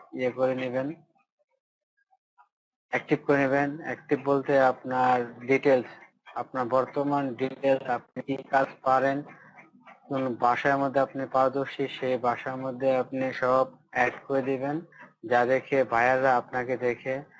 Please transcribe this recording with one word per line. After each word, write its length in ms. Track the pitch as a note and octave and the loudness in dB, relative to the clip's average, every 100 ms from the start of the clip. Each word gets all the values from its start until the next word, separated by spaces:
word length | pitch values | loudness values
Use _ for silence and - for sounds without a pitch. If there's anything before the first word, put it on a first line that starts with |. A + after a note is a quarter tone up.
| - | -14
ইয়ে 180 | C3 B2+ | -4 -4
করে 240 | A#2+ C3 | 0 -2
নেবেন, 400 | C3 C3 B2+ C#3 E3+ _ _ _ _ _ _ _ _ _ _ _ _ _ _ _ _ _ _ _ | 0 -4 -4 -4 -8 _ _ _ _ _ _ _ _ _ _ _ _ _ _ _ _ _ _ _
অ্যাক্টিভ 280 | B2+ - D3 - | -4 0 -2 2
করে 120 | C#3+ | 2
নেবেন। 440 | C#3 C#3 C#3+ D3+ | 2 2 0 -4
অ্যাক্টিভ 360 | C3+ B2 - C3+ | -10 -8 -4 -2
বলতে 360 | C3 C#3 C3+ C#3 | 0 0 2 4
আপনার 800 | C3 B2+ C3 B2+ B2+ B2 A#2+ A#2 A#2+ | 4 2 -4 0 2 2 -2 -6 0
ডিটেলস, 440 | C3+ C#3+ B2+ A2+ - - _ - | 2 4 4 2 -12 -20 _ -16
আপনার 320 | B2 A#2+ C3 A#2+ | -12 -8 -6 0
বর্তমান 680 | C3 B2 D3 C#3+ C#3+ C3+ | 0 0 -2 -2 -2 -2
ডিটেলস, 560 | A#2 C3 C3 C#3 C3 B2+ | -4 -6 -2 0 0 -2
আপনি 320 | A#2+ - - | -6 -8 -12
কি 200 | C3+ C3+ | -8 -8
কাজ 240 | - C#3 C3+ - | -2 0 0 -4
পারেন, 400 | C3 C3 C3+ C#3 D3 - - - - _ - - - | 0 2 2 -2 -8 -16 -20 -20 -20 _ -20 -20 -8
কোন 260 | C3+ C3 | -4 -4
ভাষার 440 | A2+ A#2+ A#2+ C#3+ C#3 | 0 0 2 2 2
মধ্যে 220 | C#3 C3+ | 2 0
আপনি 260 | C3+ C3+ C3 | 0 -4 -2
পারদর্শী, 640 | C3 C3 C3+ C3+ - C3+ | 2 2 0 -6 -4 -6
সেই 300 | - B2+ B2+ | -4 -2 0
ভাষার 380 | A#2+ A#2 C#3 C3 | 0 -2 -6 -8
মধ্যে 400 | C3 B2 C3+ C3 | -8 -2 0 2
আপনি 360 | B2+ C3 C3 | 0 -4 -4
সব 340 | B2 B2+ C3 C3 - _ | -2 2 2 2 -4 _
অ্যাড 220 | B2+ B2 - - | -2 -2 -2 -4
করে 140 | C3+ | -2
দিবেন, 380 | C3 C3 C#3 D#3 - - - _ | 0 -2 -4 -6 -8 -18 -20 _
যা 220 | A2+ B2 B2 | 0 2 4
দেখে 380 | C3 - C#3 | 2 0 0
বায়াররা 520 | B2 A#2 B2 C3 C3 B2 | 2 2 2 4 4 2
আপনাকে 400 | - B2+ B2 A#2+ | 0 -6 -4 -2
দেখে 460 | B2 A#2+ C3 C3 D3+ | -2 -2 -6 -8 -10